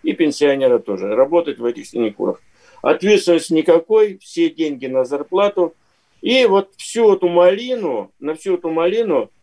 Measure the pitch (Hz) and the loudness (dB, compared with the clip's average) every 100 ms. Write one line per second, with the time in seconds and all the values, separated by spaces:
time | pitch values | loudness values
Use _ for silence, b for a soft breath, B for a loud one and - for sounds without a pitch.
0 | 165 - 156 - 147 139 131 120 - 95 | -4 -2 -2 2 0 2 2 2 0 -6
1 | 98 110 135 170 160 120 120 123 - 120 | -2 0 2 2 -2 -6 -6 -6 -10 -4
2 | 110 104 98 - _ b b b 127 156 | -4 -4 -6 -6 _ b b b -2 0
3 | 190 202 - 170 - 160 165 170 165 220 | 2 2 2 0 0 -2 2 2 2 2
4 | 214 190 - 170 165 156 156 131 131 131 | 2 -2 -12 -2 -2 -2 -6 -6 -4 -2
5 | 127 143 147 190 202 202 170 _ _ _ | -2 -6 -4 -2 0 0 -4 _ _ _
6 | _ _ - 254 233 196 196 _ - 226 | _ _ -2 2 4 2 0 _ -8 2
7 | 226 190 180 175 180 202 247 247 175 117 | 2 4 2 4 4 2 -4 -4 -4 -6
8 | 92 _ 143 156 196 175 170 160 170 220 | -8 _ -10 -8 -4 -4 -2 -2 0 0
9 | 220 143 - _ | 0 -2 -4 _